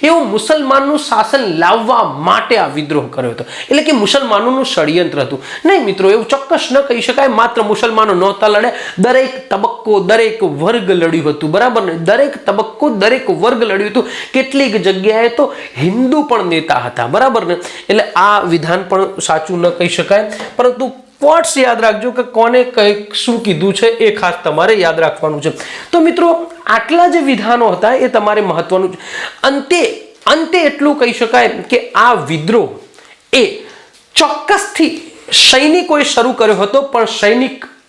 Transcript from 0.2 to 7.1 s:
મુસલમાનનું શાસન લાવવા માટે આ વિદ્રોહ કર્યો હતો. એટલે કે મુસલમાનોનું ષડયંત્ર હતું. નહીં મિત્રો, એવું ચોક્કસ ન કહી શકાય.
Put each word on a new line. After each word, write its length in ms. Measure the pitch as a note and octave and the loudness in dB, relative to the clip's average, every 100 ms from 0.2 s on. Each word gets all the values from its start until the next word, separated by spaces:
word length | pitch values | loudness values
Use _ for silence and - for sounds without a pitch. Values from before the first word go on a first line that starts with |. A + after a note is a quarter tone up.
| B3+ | 2
મુસલમાનનું 680 | G#3 - D#4 C4+ C4+ C#4 D4 | -4 0 0 2 0 2 -2
શાસન 400 | D4 A3+ G#3+ C#4 | -2 0 0 0
લાવવા 640 | A3 D#3+ E3+ A3 A3 A#3+ | -2 0 2 2 0 0
માટે 540 | F#3+ C#3 E3 G#3 A3+ A3+ | 0 -2 0 0 0 0
આ 100 | D#3+ | 0
વિદ્રોહ 400 | C#3 D3 D3+ A#2 | -4 -2 -4 -4
કર્યો 200 | - B2 | -6 -6
હતો. 140 | A2+ A#2+ - - | -6 -12 -12 -2
એટલે 140 | C#4+ | 0
કે 80 | D#4 | 2
મુસલમાનોનું 760 | C#4 G3+ C#4 B3+ G#3 A#3 C4 C4 | 0 2 0 0 0 0 -2 -2
ષડયંત્ર 540 | - D3+ E3 E3 C#3 | -2 0 0 0 -2
હતું. 240 | B2+ C3+ - - D#4+ | -4 -6 -10 -4 2
નહીં 180 | F#4+ | 2
મિત્રો, 280 | A3+ F#3 F#3+ | 0 0 2
એવું 160 | A3 G#3+ | 2 2
ચોક્કસ 420 | C#4 - D#4+ - | -4 0 -2 0
ન 100 | C4 | 0
કહી 200 | C#4 A#3+ | 0 -2
શકાય. 260 | - | -2